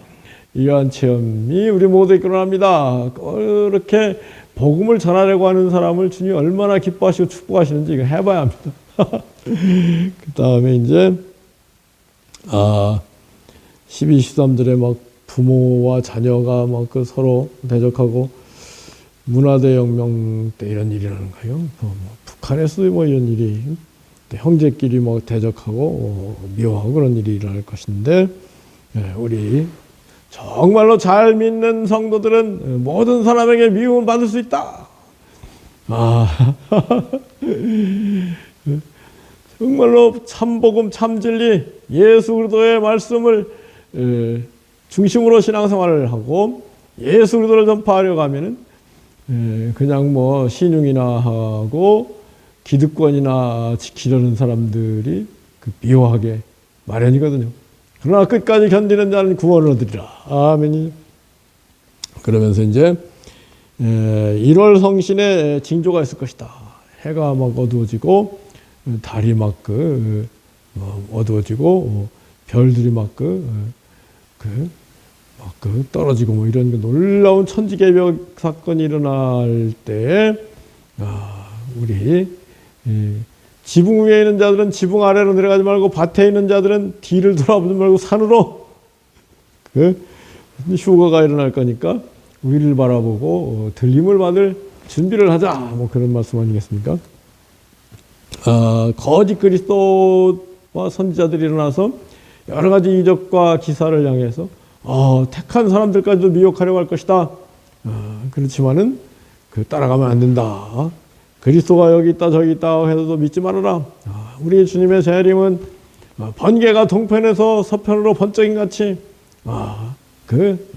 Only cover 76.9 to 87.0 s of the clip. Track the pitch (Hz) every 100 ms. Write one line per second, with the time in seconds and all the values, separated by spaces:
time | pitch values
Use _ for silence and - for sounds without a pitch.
76.9 | 143 196 202 196 190 190 214 208 196 190
77.9 | 180 175 160 - - 160 160 - 160 156
78.9 | 151 143 135 131 123 120 117 113 110 -
79.9 | 107 123 196 220 214 - - - _ _
80.9 | - 101 101 101 98 98 110 123 120 113
81.9 | 101 113 175 185 - - _ _ _ 113
82.9 | 107 104 104 113 _ _ _ - 175 185
83.9 | 220 214 214 214 202 202 202 208 202 180
84.9 | 208 196 202 196 190 196 196 196 202 190
85.9 | 147 170 196 202 202 196 202 196 208 196
86.9 | -